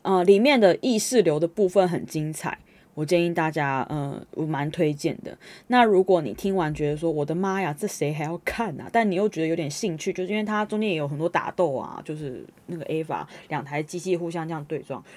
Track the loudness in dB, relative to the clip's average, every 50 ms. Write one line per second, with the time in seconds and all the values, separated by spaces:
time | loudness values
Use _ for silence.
0 | -2 2 2 4 8 8 8 8 8 6 6 8 8 6 6 4 2 0 0 0
1 | 0 4 4 4 4 4 2 2 0 0 2 0 0 4 4 4 4 4 0 -4
2 | -4 -4 -4 -4 -4 -4 -6 -6 -6 -8 -8 -8 -14 _ _ -20 _ _ _ -6
3 | 0 2 2 2 2 2 2 0 0 0 0 0 -2 0 0 -2 -2 -4 -4 -4
4 | -4 -6 -8 -10 -12 -10 -6 -6 -4 -2 -2 -2 -2 -4 0 0 0 0 0 0
5 | -4 -4 -4 -4 -10 -14 -16 -16 -20 -20 -20 -20 _ 2 4 4 6 6 6 4
6 | 6 6 4 4 2 -2 -6 -4 -2 0 0 0 0 0 -2 -2 -2 -2 -2 -2
7 | -2 -2 -2 -2 -2 -2 -2 -2 0 -2 0 0 -2 -2 -2 -4 -6 -6 -4 -2
8 | -2 -2 -2 -4 -4 -6 -6 -6 -6 -6 -4 -4 -4 -4 -4 -8 -10 0 0 2
9 | 2 2 2 2 0 0 0 0 0 0 0 -2 -2 -6 -4 -4 -4 -4 -4 -4
10 | -6 -6 -4 -4 -4 -4 -2 -2 -2 -2 -2 -2 -2 -2 -2 -2 0 0 0 -2
11 | -2 -4 -4 -2 -4 -2 0 -2 -2 -2 0 0 0 0 0 -4 -6 -8 -12 -12
12 | -10 -10 -10 -8 -8 -10 -10 -12 -14 -16 _ _ _ -12 -10 -10 -6 -4 -4 -4
13 | -4 -4 -6 -6 -6 -10 -16 -20 -10 -8 -6 -6 -6 -6 -6 -6 -6 -6 -10 -8
14 | -2 -2 -2 -2 -2 -6 -6 -6 -6 -6 -8 -8 -8 -8 -8 -8 -8 -10 -12 -12
15 | -12 -18 -8